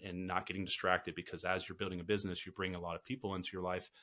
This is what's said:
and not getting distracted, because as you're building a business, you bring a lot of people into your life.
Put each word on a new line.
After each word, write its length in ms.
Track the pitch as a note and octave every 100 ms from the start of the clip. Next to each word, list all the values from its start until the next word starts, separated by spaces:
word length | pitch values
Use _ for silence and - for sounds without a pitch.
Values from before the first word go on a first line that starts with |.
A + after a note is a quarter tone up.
and 220 | F#2+ F2+
not 200 | F#2 F2+
getting 180 | - F#2+
distracted, 520 | F2+ - F#2+ F2+ -
because 280 | F2 - F2
as 240 | F2+ F#2 -
you're 100 | F2+
building 220 | G2 F2+
a 60 |
business, 400 | F2 G#2 F#2+ F2+
you 60 | F#2
bring 240 | F#2 F#2
a 60 | F2+
lot 140 | F2
of 80 | E2
people 320 | - B2+ G2
into 140 | F#2+ F#2
your 120 | F#2
life. 280 | F2+ F#2 - -